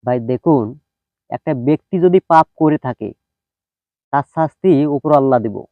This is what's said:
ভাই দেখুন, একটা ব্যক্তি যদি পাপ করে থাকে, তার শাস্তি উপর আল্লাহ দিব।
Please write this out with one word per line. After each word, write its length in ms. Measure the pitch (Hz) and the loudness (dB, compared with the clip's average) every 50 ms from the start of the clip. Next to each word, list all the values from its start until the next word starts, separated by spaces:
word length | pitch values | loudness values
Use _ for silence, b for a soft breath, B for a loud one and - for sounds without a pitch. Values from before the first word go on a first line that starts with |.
| _ | _
ভাই 140 | 120 123 123 113 117 | -4 -4 -4 -4 -6
দেখুন, 340 | 127 120 _ 170 156 131 110 107 135 151 _ _ _ _ _ _ _ _ _ _ | -6 -2 _ 0 0 0 0 -4 -8 -14 _ _ _ _ _ _ _ _ _ _
একটা 220 | 117 - _ 160 147 123 120 | -14 -10 _ -6 -6 -4 -2
ব্যক্তি 300 | 139 156 - _ _ 196 180 170 | -2 -2 -2 _ _ -4 0 0
যদি 140 | 180 175 190 _ _ | 2 2 0 _ _
পাপ 160 | 165 160 160 _ _ _ | 2 2 2 _ _ _
করে 180 | 160 151 151 156 | 0 0 2 0
থাকে, 300 | - 127 120 _ 110 98 - _ _ _ _ _ _ _ _ _ _ _ _ _ _ _ _ _ _ _ | -4 -8 -10 _ -12 -12 -12 _ _ _ _ _ _ _ _ _ _ _ _ _ _ _ _ _ _ _
তার 140 | - 143 143 _ _ | -4 -4 -4 _ _
শাস্তি 380 | 160 160 147 _ _ - 190 165 139 147 147 143 | -4 -4 -4 _ _ 2 2 2 2 2 0 -2
উপর 140 | 135 - 151 151 143 | -4 0 2 2 2
আল্লাহ 180 | 135 135 127 123 107 | 2 2 0 0 -2
দিব। 120 | 113 101 98 120 _ | -4 -8 -10 -14 _